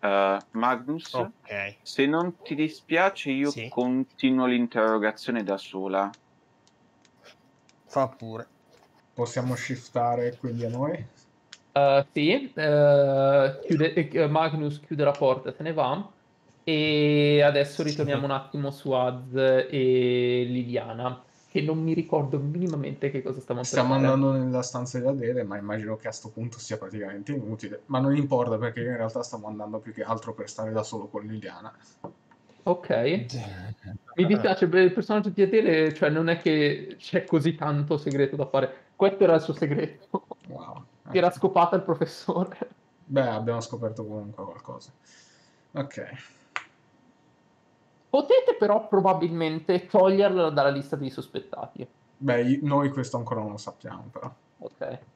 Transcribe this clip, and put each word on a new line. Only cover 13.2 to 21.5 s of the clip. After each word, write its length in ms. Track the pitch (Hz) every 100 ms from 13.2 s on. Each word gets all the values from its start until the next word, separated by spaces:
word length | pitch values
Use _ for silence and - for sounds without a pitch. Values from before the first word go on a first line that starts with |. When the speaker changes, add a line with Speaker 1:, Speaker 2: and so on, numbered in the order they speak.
| 135 139 135 139 -
Speaker 4:
chiude, 280 | 160 151
eh, 340 | 156 147 - 151
Magnus 520 | 151 160 151 147 147
chiude 240 | - 151
la 80 | 143
porta 380 | 143 139 131 131
e 40 |
se 100 | 127
ne 100 | 156
va. 340 | 156 131 151 196 _ _ _ _ _
E 800 | - 156 151 151 147 147 147 147
adesso 380 | 143 143 143 -
ritorniamo 400 | 151 147 147 139
Speaker 2:
Sì. 40 | 139
Speaker 4:
un 60 |
attimo 380 | 135 - 151 139
su 200 | 143 139
Az 420 | 127 127 127 127
e 1120 | 127 131 131 127 143 127 127 123 123 123 123 123
Liliana, 760 | 123 120 120 113 113 123 131 - _
che 120 | _